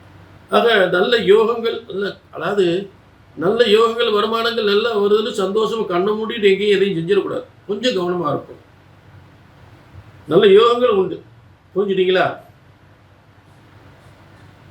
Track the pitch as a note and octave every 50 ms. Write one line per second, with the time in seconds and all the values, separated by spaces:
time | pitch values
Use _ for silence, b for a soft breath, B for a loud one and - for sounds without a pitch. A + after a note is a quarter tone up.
0 | - - - - - - - - - - - G#3 - A#3 A3+ G3+ F#3 E3+ F3 F3+
1 | G#3 A#3+ A#3+ A3+ F#3+ F3+ G3+ A3+ A3 G#3+ A#3+ A#3 A3 A3+ F#3 - - - - F#3+
2 | G3+ F#3 - - - _ - D3 D#3 F#3 G#3 G3+ F#3 E3+ E3+ F#3+ G3+ - - -
3 | - - - - - - - C#3+ D3+ F#3 A3+ A3+ A#3+ G#3+ G3+ A3 A#3 A3+ A3+ A#3
4 | A#3+ A3+ G#3 G#3 A3 A3 A3+ A3+ A3+ A#3 A3+ A#3+ A3 G3+ G3+ G#3 A3+ A#3+ A3+ G3+
5 | G3+ G3+ G#3 A3 A3 B3 A#3+ G#3 F#3+ F#3 G3 A3 A3 G3+ A3+ A3+ G3 E3+ F3+ F3
6 | F#3+ G#3+ G#3+ G#3+ A3 G#3+ A#3 A3+ G3+ G3 F#3+ F#3 G#3 G#3 G3+ F3+ G3 G3+ F3 E3
7 | E3 E3+ G3+ F#3+ D#3+ - B2 - - - - - - - G#3 A3+ A#3+ B3 G3 F#3
8 | F3 F3+ F3+ F3 D#3+ - E3+ - - - - - - - _ - _ - - -
9 | - - - - - - - - - - - - - - - - - - - -
10 | - - - - - - D3+ F#3+ A3 G3 F#3+ G#3 A#3 A#3+ A#3+ A#3+ B3 B3 G#3+ F#3+
11 | F#3 E3 D#3+ - - - - - - - - _ _ _ - F3+ G#3 G3 F#3+ F#3+
12 | F#3 F#3 F#3 F3+ D3+ B2 A#2 - - - - - - - - _ _ - - _
13 | _ _ _ _ _ _ _ _ _ - - - - - - - - - - -
14 | - - - - - - - - - - - - - -